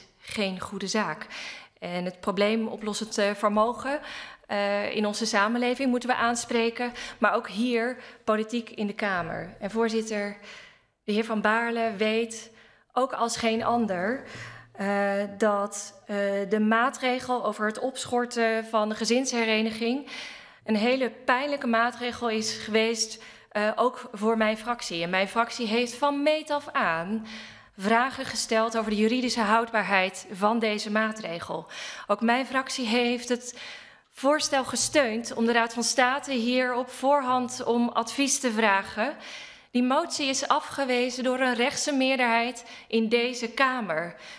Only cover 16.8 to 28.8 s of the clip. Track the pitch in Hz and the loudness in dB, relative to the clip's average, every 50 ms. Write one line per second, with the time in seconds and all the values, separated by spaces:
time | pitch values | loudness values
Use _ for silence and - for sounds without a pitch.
16.8 | 240 269 - - 262 254 247 254 254 254 247 240 - 208 208 - 214 214 220 - | 4 2 0 0 0 0 0 0 0 -2 -2 0 0 -2 -2 -2 -2 -2 -2 -2
17.8 | - 262 262 - - - 247 240 240 240 240 233 226 220 226 226 220 220 233 214 | -4 -4 -4 -6 -6 -2 -2 0 0 -2 0 0 2 2 2 0 -2 0 0 2
18.8 | 214 214 214 - 226 208 240 254 269 262 247 233 226 220 220 214 220 220 220 - | 2 2 0 -2 0 2 4 4 2 2 0 0 2 2 2 2 2 0 0 -2
19.8 | 233 226 254 285 277 - - - - - - - - - - - _ - 220 208 | 0 0 0 -2 -4 -8 -12 -12 -12 -14 -14 -16 -20 -20 -20 -12 _ 0 0 2
20.8 | 220 247 254 262 254 233 254 - - - 254 247 285 294 285 277 277 240 226 226 | 4 2 2 2 0 -2 -4 -2 0 0 2 2 2 0 -2 -2 0 2 2 4
21.8 | 233 240 240 240 240 247 233 - 240 233 220 220 214 220 - - - 214 208 220 | 2 2 0 -2 -4 -6 -4 -4 -2 -2 0 0 -2 -2 -4 -6 -4 0 2 2
22.8 | 220 226 233 226 - - - - - - - - - _ - 208 208 214 214 - | 4 2 2 0 -2 -4 -6 -10 -16 -18 -20 -20 -20 _ -4 0 0 0 2 2
23.8 | 233 254 254 - - - - 196 214 220 226 220 220 214 220 220 220 240 240 240 | 2 2 0 -2 -8 -12 -8 -2 0 0 2 4 2 2 0 0 -2 -4 -4 -4
24.8 | - - 175 165 170 175 185 185 196 196 - 226 233 233 - - 240 208 220 240 | -4 -6 -4 -4 -2 0 2 2 0 2 2 0 0 0 -2 -4 -2 0 0 0
25.8 | 247 240 - - 285 285 285 285 285 302 302 311 311 302 294 294 285 - - 277 | 0 0 0 0 0 0 2 2 2 2 2 2 0 -2 -4 -4 -4 -4 -2 0
26.8 | 226 175 160 165 170 190 214 226 220 - - - - - - - - - _ - | 2 2 0 0 -2 -4 -4 -6 -6 -8 -12 -14 -16 -16 -20 -20 -20 -20 _ -4
27.8 | 190 208 226 233 247 269 - 269 262 - - 220 - - 226 220 220 233 233 226 | 0 2 4 4 4 2 -2 -6 -8 -6 -4 -4 -2 0 2 2 2 2 0 -2